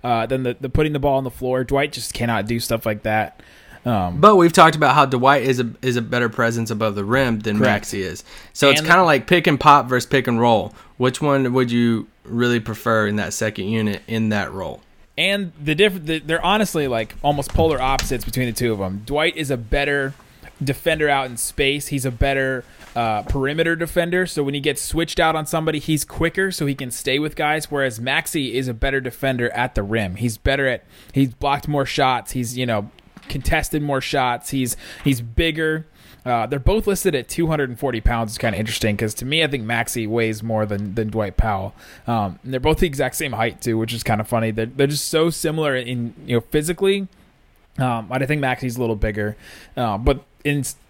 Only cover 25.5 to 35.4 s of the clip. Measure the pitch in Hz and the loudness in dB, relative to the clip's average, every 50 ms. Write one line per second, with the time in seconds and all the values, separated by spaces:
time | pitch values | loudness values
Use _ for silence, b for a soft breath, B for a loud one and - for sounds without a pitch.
25.5 | - 160 160 160 156 151 - - 156 147 - - - - 165 165 - - 190 196 | -2 -2 0 0 -2 -2 0 0 0 0 0 -6 -4 -2 -2 0 0 0 -2 -2
26.5 | 180 - 160 143 135 135 135 123 - - - 139 131 143 151 156 143 - 160 147 | -2 -4 -2 -4 -2 -4 -6 -8 -8 -6 -2 0 0 0 0 -2 -4 -2 0 0
27.5 | 151 156 151 - 147 139 135 131 117 110 117 127 135 156 165 - - 165 135 127 | 0 -2 -4 -4 -4 -2 -2 -2 -2 -4 -4 -2 -2 -2 -2 -2 -4 -4 -4 -2
28.5 | 104 127 131 127 117 110 139 139 135 135 127 127 117 - - 135 131 120 120 120 | -2 -4 -4 -4 -4 -2 -2 0 0 -2 -4 -4 -8 -4 -2 -2 0 0 -2 -2
29.5 | - 117 120 131 - - 101 101 110 117 104 92 90 98 113 120 110 - _ 135 | -2 -2 -4 -2 -2 -4 -4 0 -2 -2 -2 -2 -4 -4 -4 -4 -4 -2 _ -2
30.5 | 135 139 139 131 123 - _ b b b b b b 135 139 131 113 _ - 143 | 0 0 0 0 -2 -4 _ b b b b b b 0 0 0 0 _ -2 -2
31.5 | 143 143 - 156 147 143 135 123 - - 139 131 127 120 - - - 127 123 113 | -2 -2 -2 -2 -2 -2 -2 -2 0 2 2 2 2 0 -4 -6 -6 -6 -6 -6
32.5 | 123 123 127 123 113 104 101 113 - - _ - _ - - - - 139 - - | -4 -4 -2 -2 -2 -2 -2 -6 -14 -20 _ -20 _ -20 -14 -8 -8 -4 0 0
33.5 | - 156 143 - - 156 147 147 139 131 127 - - 143 131 123 120 120 - - | 0 0 0 0 -2 -2 0 0 -2 -2 -2 0 0 0 0 0 -2 -4 -6 -6
34.5 | - 135 127 120 - B B B B B B 143 135 117 120 117 113 - | -2 -2 -2 -2 -4 B B B B B B 0 0 0 -4 -4 -2 0